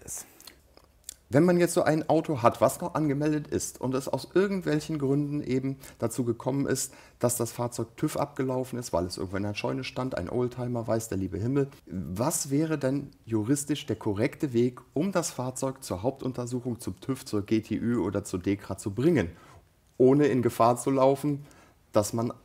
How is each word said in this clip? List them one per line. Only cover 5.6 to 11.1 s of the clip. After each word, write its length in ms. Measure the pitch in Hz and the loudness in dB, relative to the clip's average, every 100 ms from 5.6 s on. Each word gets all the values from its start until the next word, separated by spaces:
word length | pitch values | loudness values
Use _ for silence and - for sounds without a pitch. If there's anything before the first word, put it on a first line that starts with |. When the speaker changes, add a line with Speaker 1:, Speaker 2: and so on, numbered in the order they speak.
| 135 139 - - | -2 -6 -10 -4
Speaker 2:
dazu 260 | 117 - 120 | -4 -2 -2
gekommen 400 | 117 135 135 139 | -2 -2 0 0
ist, 260 | 131 - - - - | 0 -4 -10 -20 -2
dass 180 | 123 - | 0 0
das 140 | 120 | -4
Fahrzeug 440 | - 120 - 113 - | -4 -6 -4 -8 -4
tüv 200 | 151 - | -4 -2
abgelaufen 600 | 135 - 131 127 127 120 | -4 -2 -2 -2 -4 -6
ist, 140 | 120 | -2
weil 120 | 82 90 | -2 -2
es 120 | - | -4
irgendwo 200 | 95 95 | -6 -4
in 60 | |
der 100 | 104 | -4
Scheune 300 | 104 127 135 | -4 -4 -4
stand, 340 | 131 - 131 - | -6 -6 -4 -4
ein 100 | 90 | -4
Oldtimer, 600 | 123 123 123 123 120 113 | -2 -2 -2 -4 -4 -2
weiß 220 | 113 | -2
der 100 | 113 | -2